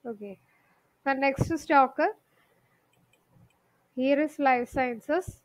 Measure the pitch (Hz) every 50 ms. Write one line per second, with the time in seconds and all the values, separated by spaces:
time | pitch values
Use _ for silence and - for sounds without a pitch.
0 | _ 240 226 202 208 202 190 _ _ _ _ _ _ _ _ _ _ _ _ _
1 | _ 269 277 262 269 277 269 269 - - 330 302 - - 311 277 262 254 262 -
2 | 311 403 440 _ _ _ _ _ _ _ _ _ _ _ _ _ _ _ _ _
3 | _ _ _ _ _ _ _ _ - _ _ _ _ _ _ _ _ _ _ 254
4 | 254 269 285 277 311 294 294 - 285 269 254 247 240 - - 277 254 247 240 220
5 | - - 294 359 359 - - _